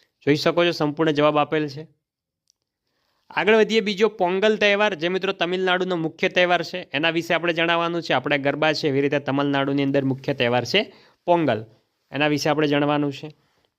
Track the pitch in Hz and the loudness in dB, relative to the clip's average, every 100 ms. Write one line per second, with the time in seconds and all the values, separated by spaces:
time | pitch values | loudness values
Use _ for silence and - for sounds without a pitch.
0 | _ _ - 147 170 165 175 165 151 147 | _ _ -2 0 2 2 0 0 -2 0
1 | 160 147 151 151 147 156 151 135 160 _ | 0 2 2 2 0 -2 -4 -8 -18 _
2 | _ _ _ _ _ _ _ _ _ _ | _ _ _ _ _ _ _ _ _ _
3 | _ _ _ - 175 220 214 220 208 185 | _ _ _ -2 4 4 4 2 0 0
4 | 214 214 180 190 214 214 208 202 214 180 | 0 0 -2 2 2 2 2 2 0 0
5 | 170 185 190 185 170 185 185 180 185 180 | -4 -2 -4 -2 -2 -2 0 0 0 -2
6 | 160 - 185 185 180 175 165 180 175 139 | -4 -2 -2 2 2 2 -2 -10 -8 -2
7 | 165 165 170 170 170 165 165 170 170 170 | 0 -2 -2 -2 0 0 0 0 -2 -4
8 | 160 143 139 147 139 143 156 151 156 135 | -2 -2 0 0 0 0 0 0 0 0
9 | 143 143 139 135 143 139 139 143 139 139 | 0 -2 -2 -2 0 0 0 0 0 0
10 | 135 131 - 139 120 123 123 190 208 - | 0 -2 -4 -2 0 0 0 -2 -2 -8
11 | _ _ - 170 151 107 110 _ _ _ | _ _ 0 2 2 -2 -6 _ _ _
12 | _ 139 151 147 156 147 151 143 143 147 | _ -4 -2 0 0 0 0 0 0 0
13 | 147 135 156 - _ _ _ | -2 -6 -14 -20 _ _ _